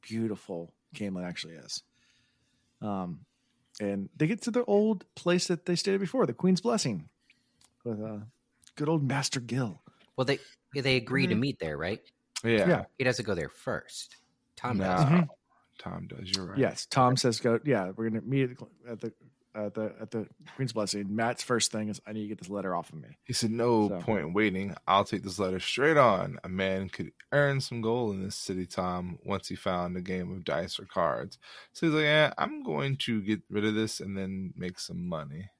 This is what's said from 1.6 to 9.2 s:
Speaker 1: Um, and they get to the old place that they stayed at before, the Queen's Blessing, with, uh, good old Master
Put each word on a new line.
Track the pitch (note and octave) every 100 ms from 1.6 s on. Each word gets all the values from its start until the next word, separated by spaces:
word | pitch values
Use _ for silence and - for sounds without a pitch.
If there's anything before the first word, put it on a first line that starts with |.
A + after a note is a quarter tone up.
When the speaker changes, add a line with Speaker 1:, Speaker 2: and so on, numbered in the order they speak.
| - - _ _ _ _ _ _ _ _ _ _
Speaker 1:
Um, | G#2+ G2 F2+ D#2 - _ _ _ _ -
and | G#2 G2+ G2 -
they | D#3
get | A#3+
to | -
the | A#3
old | A#3+ G3+ G#3+ G#3 -
place | - - F3+ -
that | F3 -
they | F3
stayed | -
at | G3
before, | G3 C4 F3
the |
Queen's | A#2 F3+ F#3
Blessing, | A#3 A3+ C#3+ G2 D#2 _ _ _ _ _ _ _
with, | A#2+ G#2+
uh, | G#2+ G#2+ A2 _ _ _ - -
good | D3+
old | D#3+ C#3
Master | C#3